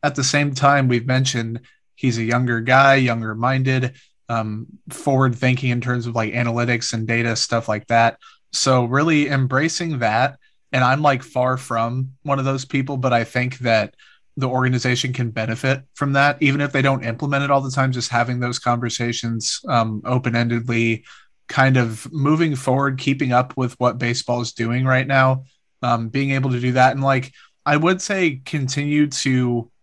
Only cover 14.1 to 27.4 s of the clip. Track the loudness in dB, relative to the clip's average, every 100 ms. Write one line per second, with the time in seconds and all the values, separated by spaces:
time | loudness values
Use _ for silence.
14.1 | _ _ -6 -2 0 2 2 0 -2 -2
15.1 | -4 -4 -4 -4 -2 0 -2 -4 -6 0
16.1 | 4 2 4 2 2 0 2 2 2 -2
17.1 | -6 -2 -2 2 0 0 0 0 0 -2
18.1 | 0 0 -2 -2 -2 -2 -2 -2 -4 -4
19.1 | -2 -4 -4 -4 -6 -2 0 0 -4 -2
20.1 | -2 0 0 0 -2 -2 0 0 -2 -6
21.1 | -20 _ _ _ 2 4 4 2 -2 -10
22.1 | -2 2 2 2 0 -2 0 0 -2 -2
23.1 | -2 2 2 0 -2 -4 0 -2 0 -4
24.1 | -4 -2 -4 -4 -4 -4 -2 2 0 2
25.1 | 4 4 2 -4 _ _ _ -2 -2 -2
26.1 | -4 -2 0 0 -2 0 4 4 4 0
27.1 | 0 -2 _